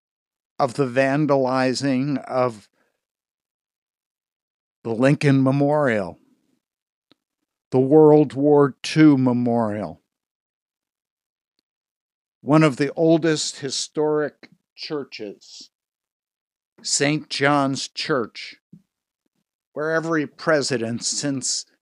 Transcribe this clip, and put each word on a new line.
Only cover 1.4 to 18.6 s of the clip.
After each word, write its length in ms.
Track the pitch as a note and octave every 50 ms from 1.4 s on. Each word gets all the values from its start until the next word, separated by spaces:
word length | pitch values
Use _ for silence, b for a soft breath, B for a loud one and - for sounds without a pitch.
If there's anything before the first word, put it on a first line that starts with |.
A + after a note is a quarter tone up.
| C3 B2 C3 C3 C3 C3 B2 A2+ C3+ C#3+ C3 B2+ C3+ D3 C#3 B2 -
of 460 | - B2 B2+ B2+ B2 A2+ G#2 - _ _ _ _ _ _ _ _ _ _ _ _ _ _ _ _ _ _ _ _ _ _ _ _ _ _ _ _ _ _ _ _ _ _ _ _ _ _ _ _ _ _ _ -
the 60 | A#2
Lincoln 520 | A2+ G#2+ C3 C#3 D3 - - C#3+ C3+ C3+ C3
Memorial, 760 | C3 C3+ C#3 C#3+ C#3+ D3 D3+ D3 B2+ A2+ G#2 F#2 E2+ D#2+ - _ _ _ _ _ _ _ _ _ _ _ _ _ _ _ _ _ _ _ _ _ _ _ _ _ _ _ _ _ _
the 80 | - B2+
World 540 | C3 C3 D3+ D#3 D#3 D3+ D3+ D3+ D3+ A#2+ A#2
War 400 | C3+ C#3+ D3 D3 C#3+ C#3+ C3+ - _
Two 360 | - - - D#3 D#3 D3+ C#3 C3
Memorial, 840 | C3 B2+ A#2+ A#2+ B2 A#2+ A#2 A#2+ A2+ G#2+ G#2 G#2+ F#2+ D#2 D2+ - _ _ _ _ _ _ _ _ _ _ _ _ _ _ _ _ _ _ _ _ _ _ _ _ _ _ _ _ _ _ _ _ _ _ _ _ _ _ _ _ _ _ _ _ _ _ _ _
one 240 | - A#2+ D3 D#3 D#3+
of 140 | D3+ A#2+ A2
the 160 | C#3+ C3+ -
oldest 680 | - E3 D#3+ E3 D#3+ D#3+ E3 D#3 C#3+ - - - -
historic 920 | C#3+ C3 - - - - - D#3+ D3+ D3+ D3+ D3+ D3 C#3 - _ - - _ _ _ _ _ -
churches, 960 | - - D#3 C#3+ C3 C3+ - - A2 G2+ F#2 - _ - - - - - _ _ _ _ _ _ _ _ _ _ _ _ _ _ _ _ _ _ _ _ _ _
Saint 480 | - - - - C#3+ C#3+ D3+ D3+ - -
John's 600 | - - C#3 C#3+ D3 C#3+ C3+ C3+ C3+ B2 - -
Church, 680 | _ - - - D#3 B2+ G#2+ - - - - - - _